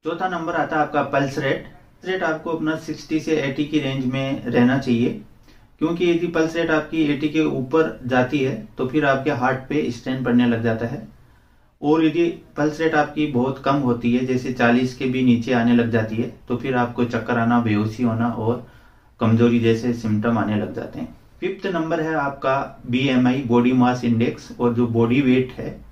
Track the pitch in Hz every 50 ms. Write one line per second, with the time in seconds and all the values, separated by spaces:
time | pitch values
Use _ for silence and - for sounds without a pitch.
0 | _ 156 170 170 185 185 180 170 160 165 165 160 143 - 160 151 147 - - 147
1 | 135 - 147 139 143 135 - 151 135 135 - - - - - - - - _ _
2 | - 185 185 185 175 160 156 156 156 165 160 156 156 156 156 156 - - 151 -
3 | - - 160 156 135 165 160 147 139 135 135 151 151 147 156 151 135 135 135 135
4 | 127 127 131 135 135 135 135 - - 123 117 123 120 123 135 139 - 127 120 113
5 | 120 - - - - - - _ _ - - - - _ _ _ 151 165 170 170
6 | 180 175 170 165 175 - 165 160 160 156 - 170 165 160 160 151 - - 160 160
7 | 151 143 147 131 151 151 151 156 156 147 135 135 127 127 156 160 156 156 - -
8 | - 120 131 127 123 - 151 143 131 131 - - - - - - 127 123 147 151
9 | 143 143 135 135 131 147 143 123 123 135 127 - - - 139 151 135 123 113 -
10 | - 131 131 143 123 123 120 123 123 120 117 110 113 117 113 113 117 117 139 -
11 | - - - - - - _ _ _ _ _ _ _ _ _ _ 147 147 156 160
12 | 160 156 147 170 170 170 - - - - - - 147 151 147 - 165 156 160 147
13 | 147 151 - 151 151 143 127 120 123 135 135 - - 139 143 147 135 120 117 117
14 | - 120 120 127 131 127 127 123 - 135 123 - 120 120 120 123 131 127 - -
15 | 135 131 127 131 127 127 117 113 113 131 123 120 117 120 120 120 117 113 117 110
16 | 107 - 110 110 123 - - - - - 123 117 - 135 127 123 120 117 - 123
17 | 120 113 123 117 - - 120 117 117 - 120 120 113 110 104 104 107 110 - -
18 | 123 117 113 113 123 240 233 - 110 113 123 - - - - - - - _ -
19 | _ _ _ _ 123 110 113 113 120 120 117 120 113 113 113 113 127 123 117 113
20 | - 107 107 104 107 117 117 107 98 104 107 101 92 - - - - - - -
21 | - - - - - - - - 170 190 196 - - 196 180 165 160 160 170 160
22 | 156 160 160 151 143 139 139 - - 135 135 139 - - - - - 123 120 131
23 | 135 135 127 127 127 127 127 139 139 113 120 120 120 127 131 127 123 123 123 -
24 | 120 120 113 113 120 147 151 - - - - - 123 120 117 120 123 110 110 117
25 | 117 113 123 143 139 127 127 127 127 - - - - - - - - -